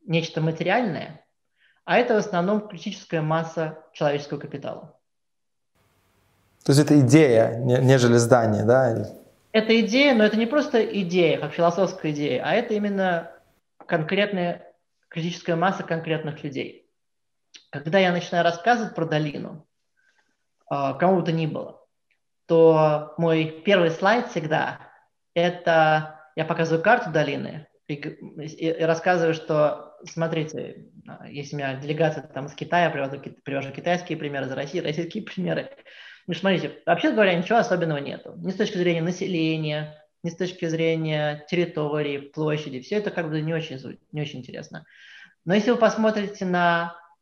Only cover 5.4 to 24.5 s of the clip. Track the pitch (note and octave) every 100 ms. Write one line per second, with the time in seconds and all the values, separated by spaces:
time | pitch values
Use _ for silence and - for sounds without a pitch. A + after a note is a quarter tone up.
5.4 | _ _ _ _ _ _ _ _ _ _
6.4 | _ _ - C#3 D3+ D3+ B2+ C#3 D3+ A2+
7.4 | A#2 A#2 B2 B2 C3 C3+ A#2+ A#2 A#2 B2
8.4 | A2 G#2 G#2+ B2+ B2+ A2+ G#2 - - _
9.4 | _ A3 A3 A3+ A3 A#3+ C#4+ A#3+ G#3+ G#3+
10.4 | A#3 D4 D4 B3 G#3+ G3+ F3+ F3+ E3 C#3
11.4 | D3 - E3+ E3+ F#3 F3+ D#3+ D3 D3 B2+
12.4 | C3+ F#3+ A#3+ G#3+ G#3 G3 F#3+ E3+ E3+ -
13.4 | _ _ _ _ - E3+ D#3 F#3+ G3+ G3
14.4 | F3 - - _ _ _ _ E3+ E3 E3+
15.4 | - E3 F3+ F#3+ - E3 E3 D#3 D#3 -
16.4 | D3+ C3+ B2+ - _ _ _ _ _ _
17.4 | _ - _ C#3+ D#3+ G3 F#3 F3 E3+ F3
18.4 | E3+ - - A#3+ G#3 - E3 D#3 D3+ C#3
19.4 | - D#3 _ _ _ _ _ _ _ _
20.4 | _ _ _ C#3+ C#3 C3+ F3 F#3+ D#3+ E3
21.4 | D#3+ - - - _ _ _ _ _ _
22.4 | _ E3 E3 D#3 D#3 D3+ D3+ - E3 D#3+
23.4 | D#3+ D#3 - G3+ E3 D#3+ F#3+ A#3 A#3+ -
24.4 | D#3